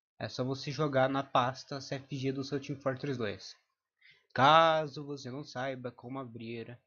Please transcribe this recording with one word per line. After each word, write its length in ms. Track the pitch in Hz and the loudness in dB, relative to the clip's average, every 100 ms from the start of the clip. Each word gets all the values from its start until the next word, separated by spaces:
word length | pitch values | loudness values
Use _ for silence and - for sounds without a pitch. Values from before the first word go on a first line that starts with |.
| _ - | _ -10
É 120 | 120 | -8
só 160 | - 127 | -4 -4
você 260 | 131 - | -4 -6
jogar 380 | 131 151 135 131 | -2 0 4 4
na 140 | 139 | 2
pasta 580 | 139 139 123 127 - 139 | 0 2 2 -2 -8 -10
C 140 | - 135 | -8 -8
F 200 | - 143 | -8 -4
G 160 | 135 | -2
do 140 | 135 135 | -4 -4
seu 120 | 143 | -6
Team 180 | - 135 | -6 -6
Fortress 380 | 135 127 147 123 | -4 -4 -4 -4
dois. 400 | 107 101 - - _ _ _ _ _ _ _ | -4 -6 -12 -18 _ _ _ _ _ _ _
Caso 720 | - 135 160 165 160 151 151 | 6 8 10 8 6 0 -6
você 260 | 143 143 123 | -10 -10 -10
não 140 | 131 | -10
saiba 480 | 147 127 135 131 123 | -10 -6 -6 -6 -10
como 280 | - 123 135 | -12 -10 -10
abrir 600 | 123 113 113 117 113 120 | -10 -10 -10 -10 -10 -14